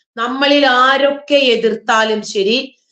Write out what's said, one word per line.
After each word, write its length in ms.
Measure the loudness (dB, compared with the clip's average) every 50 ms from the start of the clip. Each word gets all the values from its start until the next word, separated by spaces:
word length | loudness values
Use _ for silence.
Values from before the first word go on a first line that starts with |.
| _ _ _
നമ്മളിൽ 500 | -8 -6 -6 -4 -2 0 2 2 4 4
ആരൊക്കെ 680 | 2 4 4 2 2 2 2 0 -2 -2 -4 -6 0 0
എതിർത്താലും 880 | 0 2 2 0 0 0 -2 -4 -4 -4 -2 0 0 0 0 -2 -6 -6
ശരി, 540 | -8 -6 -4 -2 0 -2 -2 -4 -8 _ _ _ _